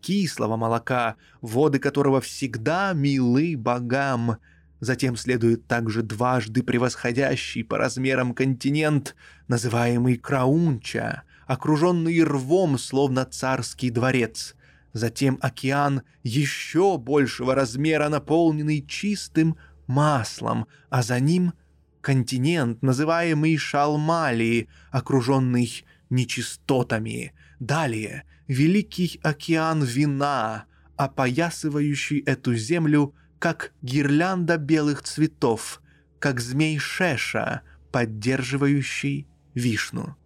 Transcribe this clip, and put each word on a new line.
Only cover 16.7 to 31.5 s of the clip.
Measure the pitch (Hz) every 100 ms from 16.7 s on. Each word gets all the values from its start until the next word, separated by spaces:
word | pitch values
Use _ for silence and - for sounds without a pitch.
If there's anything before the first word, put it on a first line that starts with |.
| 160 196 175
большего | 120 147 131 - 127
размера, | 131 131 123 151 156 147
наполненный | 151 - 156 165 151 151 151 143
чистым | - 202 202 - - 160 160 - - -
маслом, | 131 151 139 110 - 117 117 113 _ _
а | 131
за | 110 123
ним | 135 180 180 - _ _ _ _
континент, | - 135 117 131 135 175 123 117
называемый | 135 127 151 165 170 151 156 160
Шалмалии, | - 143 143 151 151 170 151 117 117 117 110 - -
окружённый | 135 - 139 120 135 127 123 120 - - _ _
нечистотами. | 127 120 - 117 - - 135 123 113 113 117 120 _ - -
Далее — | 120 143 151 110 107 - - _ -
Великий | 131 151 196 - - 180 -
океан | 156 143 - 160 160 160
вина, | 135 120 147 139 143 135 110 110 - _ _ -
опоясывающий | 135 - 131 123 170